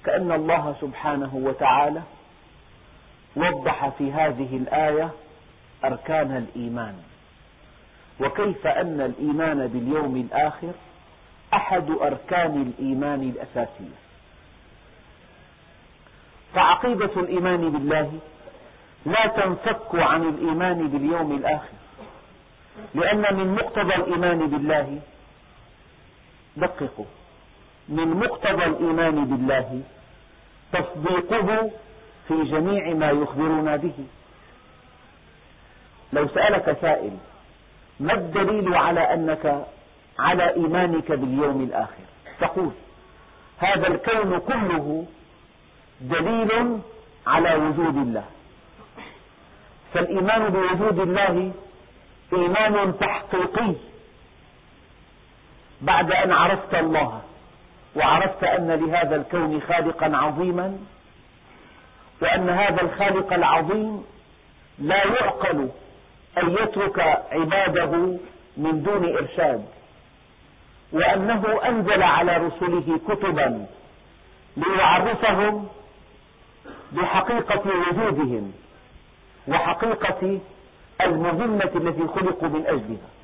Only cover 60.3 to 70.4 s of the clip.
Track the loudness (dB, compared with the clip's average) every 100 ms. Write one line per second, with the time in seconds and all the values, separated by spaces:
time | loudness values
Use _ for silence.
60.3 | 0 -2 0 -4 -8 -14 -20 -20 -20 -20
61.3 | -20 -20 -20 -20 -20 -20 -20 -20 -4 0
62.3 | 2 2 2 2 2 -2 0 0 0 0
63.3 | 2 4 4 2 -2 -2 -6 -12 -20 -20
64.3 | -20 -20 -20 -20 -8 0 2 4 2 0
65.3 | 0 0 0 -2 -8 -20 -20 -20 -20 -6
66.3 | -2 0 0 0 0 -2 2 2 2 0
67.3 | -2 0 2 2 0 0 0 0 -2 -10
68.3 | -20 -16 -4 -2 0 0 0 0 -2 -4
69.3 | 0 0 0 -6 -20 -20 -20 -20 -20 -20
70.3 | -20